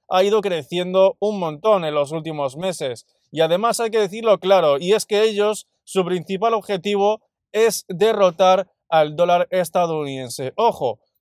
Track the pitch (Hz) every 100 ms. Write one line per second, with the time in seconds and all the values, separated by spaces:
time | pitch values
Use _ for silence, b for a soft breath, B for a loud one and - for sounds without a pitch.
0 | _ 185 202 214 196 170 135 175 180 185
1 | 190 - 208 202 165 151 220 196 156 151
2 | 139 160 160 151 139 139 185 165 139 117
3 | _ _ _ 147 160 175 233 226 233 220
4 | 196 220 226 185 185 190 156 139 175 214
5 | - 208 220 202 214 214 - _ - 190
6 | 175 180 - 190 226 220 202 196 208 202
7 | 202 214 _ _ _ 214 226 - - 175
8 | 220 226 190 160 185 185 185 _ _ 160
9 | 151 151 175 175 175 185 170 180 170 156
10 | 143 135 127 - 131 - 226 - 127 107
11 | _ _